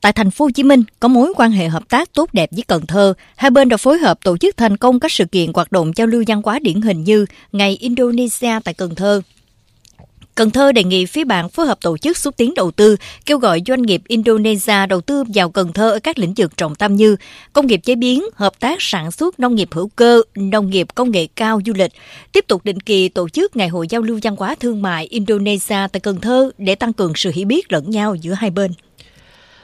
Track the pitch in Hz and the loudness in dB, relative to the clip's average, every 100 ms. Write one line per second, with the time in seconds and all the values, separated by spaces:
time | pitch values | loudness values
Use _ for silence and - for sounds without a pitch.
0 | 208 208 196 - 294 247 277 277 220 - | 0 2 0 0 0 2 4 6 4 0
1 | 240 254 294 392 233 202 165 160 - 247 | 2 4 4 2 2 2 0 -4 -2 -2
2 | 339 - 330 208 160 170 - 170 147 190 | -2 -2 -2 0 -2 -4 -2 -2 0 2
3 | 196 185 _ - 269 262 262 220 262 330 | 2 2 _ 0 4 4 4 2 2 2
4 | 277 165 - 175 381 392 226 202 247 247 | 2 0 0 0 0 2 0 2 2 2
5 | 311 - 180 190 165 170 165 185 160 165 | 0 -2 0 0 -2 -2 0 0 0 0
6 | 226 233 220 208 208 254 262 175 220 170 | 0 0 0 -2 -2 -2 -2 0 0 0
7 | 160 214 202 - _ 202 202 196 247 240 | 2 2 2 -6 _ -2 0 -2 -4 0
8 | 247 240 240 - 240 220 190 165 185 165 | 0 0 -2 -2 -4 -4 -6 -8 -8 -4
9 | 202 208 185 _ _ _ _ _ _ _ | 0 0 -2 _ _ _ _ _ _ _
10 | - _ - - 220 247 277 240 180 185 | -20 _ -10 -2 0 4 4 4 2 0
11 | 180 302 277 185 170 - 311 208 175 160 | -2 -4 -2 -2 -2 -4 -2 -2 -4 -4
12 | 285 349 - - 233 339 180 - 208 208 | -4 -4 -4 -2 -2 0 -2 4 4 4
13 | - - - 294 233 165 185 262 233 170 | -2 -10 -4 0 2 0 -2 -2 0 -2
14 | - 226 226 220 214 208 220 202 190 185 | -2 -2 2 2 2 -2 0 0 2 -2
15 | 170 285 240 202 175 196 175 196 220 214 | -2 -4 -2 0 0 0 -2 0 0 0
16 | 311 330 175 196 175 - 160 151 208 196 | -2 -4 -4 -2 -2 -2 -6 -2 0 4
17 | 214 202 - - - 294 277 190 240 247 | 4 4 -2 -20 -4 0 2 2 0 0
18 | 247 254 415 - 202 - 240 359 - 190 | 2 0 -2 -2 -2 -2 -4 -4 -4 -6
19 | 160 - 330 - 247 226 185 160 202 - | -6 -4 -4 -2 -2 0 -2 -6 -4 2
20 | 240 233 226 196 196 214 196 190 165 - | 6 6 2 -2 -2 -2 0 -2 -2 -2
21 | 247 196 156 - 220 220 196 196 180 - | -2 -2 -4 -4 -2 -2 -2 -2 -2 -4
22 | - - - 392 - 185 202 190 - 196 | -20 -20 -4 -2 0 -2 -4 -6 -2 0
23 | 185 - 170 294 403 247 180 175 170 233 | 0 -2 -4 -2 -2 -2 -4 -4 -4 -4
24 | 220 220 220 202 196 311 240 220 196 165 | -4 -4 -4 -4 -6 -4 -4 -4 -4 -4
25 | 160 233 202 208 202 202 - 202 196 190 | -6 -6 -2 -2 0 -2 -2 -4 -4 -6
26 | 208 185 214 254 269 - 190 202 240 220 | -6 -4 -2 0 -2 -4 -4 -2 -2 -2
27 | 180 151 190 156 196 294 - 160 151 214 | -4 -4 -6 -4 -2 -2 -2 -4 -4 -4
28 | 208 180 165 196 220 180 190 170 _ _ | -4 -4 -6 -6 -4 -4 -4 -6 _ _
29 | _ _ _ _ _ _ | _ _ _ _ _ _